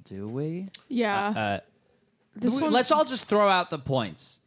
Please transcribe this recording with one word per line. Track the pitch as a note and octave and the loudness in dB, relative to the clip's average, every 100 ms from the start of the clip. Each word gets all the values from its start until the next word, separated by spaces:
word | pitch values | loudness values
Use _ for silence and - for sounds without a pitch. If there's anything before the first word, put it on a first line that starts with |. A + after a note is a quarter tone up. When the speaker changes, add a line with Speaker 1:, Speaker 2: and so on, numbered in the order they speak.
Speaker 1:
do | - F#2+ G#2 | -16 -12 -8
we? | B2 D3+ E3+ F#3+ - - | -6 -6 -8 -10 -14 -6
Speaker 2:
Yeah. | A#3+ A3 G3+ G3+ | -2 0 0 -2
Speaker 3:
Uh, | G#3+ G#3 G3 - _ _ _ _ _ _ - | -2 -2 -2 -6 _ _ _ _ _ _ -4
Speaker 2:
This | A#3+ | -2
Speaker 1:
We, | C4 | 0
Speaker 2:
one | D#4 | 2
Speaker 1:
let's | A#3+ B3 | 2 4
all | D#4 C#4+ | 4 2
just | B3+ - | -2 0
throw | G#3 G3+ | 4 4
out | F#3 F3 | 4 0
the | D#3 | -6
points. | C3 C3 G#2 D#2 - - | -2 0 -2 -6 -16 -20